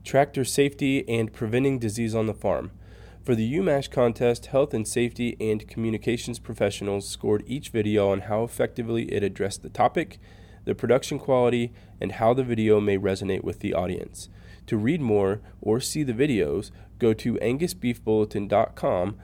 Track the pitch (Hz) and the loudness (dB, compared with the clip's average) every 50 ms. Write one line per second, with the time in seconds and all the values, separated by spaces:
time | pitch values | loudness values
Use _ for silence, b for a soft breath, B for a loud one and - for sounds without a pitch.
0 | - - - 135 143 143 - 139 123 - - - 143 143 143 - 135 135 135 139 | -12 0 2 2 2 2 0 -2 -2 0 2 2 2 2 2 0 0 2 2 0
1 | - - 117 117 113 107 - - 123 107 113 123 139 139 135 127 117 107 101 117 | 0 0 0 0 0 -2 -4 -6 -4 0 0 2 2 2 0 0 -2 -4 -2 -2
2 | 117 110 110 113 110 110 101 - - 101 85 65 64 - - B B B B B | -2 0 0 0 0 0 -2 -2 0 0 0 0 -2 -6 -12 B B B B B
3 | B B B B B - 123 110 110 113 139 180 196 170 147 139 131 - - 139 | B B B B B 0 0 2 2 0 0 0 2 2 2 0 0 -2 0 2
4 | 123 117 110 - 127 120 123 - - - - 135 143 147 - 113 107 - - 120 | 2 2 2 2 2 2 2 0 -4 -2 0 0 0 2 0 -4 -4 -2 0 0
5 | 117 117 - - 120 117 - - 113 110 107 107 - - - 117 113 113 110 101 | 0 0 -2 -2 -4 -4 -2 -2 -2 -2 -2 -2 -4 -8 -8 -6 -4 -2 -4 -2
6 | - 123 117 117 - - 120 - - - 113 - 110 101 98 - 101 101 101 101 | -2 -2 -2 -2 -4 -8 -10 -10 -10 -12 -4 0 0 0 0 -2 -4 -4 -4 -4
7 | 95 - - - - 107 104 104 - - 123 147 - - - 113 104 104 104 104 | -4 -6 -10 -4 0 0 0 0 0 -4 -8 -8 -8 -4 -4 -2 0 2 2 2
8 | 101 101 98 98 98 110 104 110 117 113 - - 120 117 - - 117 113 117 113 | 4 4 2 0 -2 -2 -2 -2 -2 -4 -2 -2 -2 -2 -2 -6 -6 -4 -2 -4
9 | - - - 101 101 95 95 - 98 101 - - - 80 - - 110 131 - 175 | -2 -2 -2 -2 -2 -2 -2 -2 -4 -4 -4 -8 -12 -12 0 2 2 2 4 0
10 | - - - B B B B B B B B B B - 104 - - 117 120 135 | -4 -4 -8 B B B B B B B B B B -6 -4 -2 2 2 2 2
11 | - - 151 135 - - 131 127 123 120 120 120 120 113 B B B B B B | 2 -2 -6 -6 -2 0 2 4 4 4 2 2 -2 -4 B B B B B B
12 | 104 95 95 - 113 113 123 135 131 120 117 110 107 107 107 107 104 104 98 95 | -6 -6 -4 0 2 4 4 4 2 0 0 2 4 6 6 6 6 4 2 2
13 | 98 95 95 92 101 95 95 - - 85 85 - - 101 - 85 90 90 90 - | 2 0 0 0 0 -2 -2 -2 -2 -6 -6 -6 -4 -2 -2 0 -2 -2 -4 -6
14 | - - - - - B B B B B B B B - 117 107 104 120 170 180 | -8 -10 -12 -16 -16 B B B B B B B B -4 -2 0 2 2 0 0
15 | 143 113 104 104 98 95 98 107 B B B B - 104 107 123 - - - 156 | 2 2 4 4 4 4 2 -2 B B B B -2 0 0 0 0 -4 -4 -2
16 | 151 131 113 113 143 156 127 98 85 71 73 95 - - B B B B B - | -2 -2 0 2 2 2 4 2 2 2 0 -2 -4 -6 B B B B B 2
17 | - 113 110 107 - 123 110 - - 113 123 139 170 175 - - - 123 117 - | 2 4 4 2 0 -2 -2 0 0 0 0 0 -2 -4 -6 -4 -4 -4 -4 -4
18 | - 110 110 107 107 107 - 107 101 98 104 101 113 - - - - 147 110 90 | -2 0 2 2 2 0 -2 -6 -2 0 2 2 2 0 -2 -4 -2 0 0 0
19 | 87 98 107 B | 0 -2 -4 B